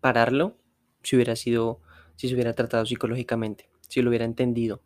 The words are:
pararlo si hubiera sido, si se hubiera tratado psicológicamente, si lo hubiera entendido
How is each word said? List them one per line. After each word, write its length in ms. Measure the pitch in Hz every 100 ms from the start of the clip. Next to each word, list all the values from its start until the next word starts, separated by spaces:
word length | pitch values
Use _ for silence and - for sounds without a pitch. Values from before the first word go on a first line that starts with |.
pararlo 580 | 135 117 117 135 190 - _ _ _ _
si 140 | - 131
hubiera 200 | 120 113
sido, 460 | 123 117 113 117 - - - -
si 120 | 127
se 80 | 123
hubiera 180 | 117
tratado 320 | 117 117 117 110
psicológicamente, 840 | 120 117 123 120 113 110 101 _ _
si 220 | - -
lo 60 | 120
hubiera 160 | 117 117
entendido 580 | 117 123 117 113 98